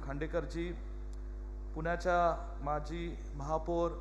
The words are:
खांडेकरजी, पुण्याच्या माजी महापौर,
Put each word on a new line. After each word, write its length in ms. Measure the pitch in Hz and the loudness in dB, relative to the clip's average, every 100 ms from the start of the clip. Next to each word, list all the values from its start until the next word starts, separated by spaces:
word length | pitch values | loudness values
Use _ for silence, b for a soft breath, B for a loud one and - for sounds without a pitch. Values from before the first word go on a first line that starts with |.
खांडेकरजी, 680 | - 143 156 - 143 160 175 175 - - - - - - - - - 156 | -4 -4 0 0 -2 -2 -2 -4 -6 -8 -6 -6 -6 -6 -6 -6 -6 -2
पुण्याच्या 440 | 165 175 185 175 170 160 - - | 0 2 6 8 6 4 -2 -4
माजी 520 | 147 151 147 170 170 - - | 0 0 0 -2 -2 -4 -6
महापौर, 580 | 147 143 160 156 170 170 151 | -4 0 0 2 2 2 0